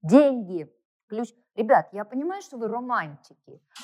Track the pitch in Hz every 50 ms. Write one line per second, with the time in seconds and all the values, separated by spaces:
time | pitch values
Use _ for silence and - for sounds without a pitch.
0 | - 156 208 285 294 277 262 240 202 175 185 165 147 - _ _ _ _ _ _
1 | _ - 214 220 240 - _ _ _ _ - 208 226 220 240 170 156 - 185 202
2 | 214 - 254 262 294 349 381 403 381 - 277 233 226 208 226 240 247 247 240 208
3 | 165 151 147 - _ _ - _ _ - - - _ _ _ -